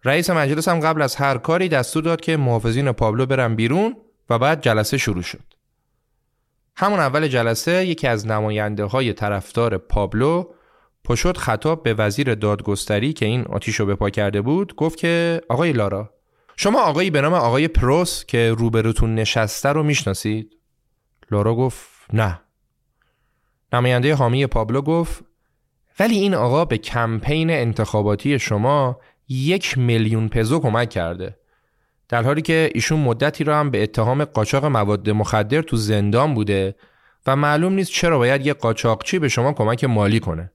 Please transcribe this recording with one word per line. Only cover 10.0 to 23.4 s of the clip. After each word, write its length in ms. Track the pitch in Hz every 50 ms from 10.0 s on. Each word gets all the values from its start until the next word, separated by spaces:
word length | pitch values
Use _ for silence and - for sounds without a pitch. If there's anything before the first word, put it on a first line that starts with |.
| 104 95 104 107 123 147 165 175 185 175 - _ _ _ _ _ _ _ _ _ _
پشت 320 | - 120 113 - 180 180 -
خطاب 460 | - - 113 104 - 156 160 160 -
به 100 | 120 113
وزیر 420 | 104 107 104 101 110 143 131 117
دادگستری 760 | 104 104 104 104 101 104 - 101 98 - - 107 101 110 139 156
که 120 | - 120
این 200 | 107 113 127 120
آتیشو 400 | - - 101 - - 107 - 107
به 100 | 98 101
پا 140 | 95 107 101
کرده 320 | 98 - 104 101 98 101
بود 340 | 101 120 147 180 196 190 -
گفت 220 | - 147 160 160 -
که 440 | - 170 170 170 170 170 170 165 - -
«آقای 220 | 120 127 165 175
لارا، 420 | 147 117 104 98 95 95 107 104 _ _ _ _ _ _ _ _ -
شما 260 | - - 202 220 285
آقایی 280 | 240 175 147 151 185 190
به 120 | 156 147
نام 120 | 139 151 175
آقای 340 | 175 123 120 123 131 151 165
پروس 580 | 160 - 127 123 139 165 180 170 - - -
که 300 | - - 120 117 113 113 110
روبروتون 580 | 117 117 110 113 107 113 113 - 117 113 113
نشسته 540 | 113 110 107 - 120 110 104 - - - 135
رو 140 | 143 156 156
می‌شناسید؟» 760 | 147 147 135 - - 95 - - 107 107 110 110 107 _ _ _ _ _ _ _ _ _ _ _ _ _ _ _ _
لارا 240 | - 104 104 110 117
گفت 320 | 113 127 131 123 - - - _ _ _ _ -
«نه.» 280 | 107 110 98 85 82 _ _ _ _ _ _ _ _ _ _ _ _ _ _ _ _ _ _ _ _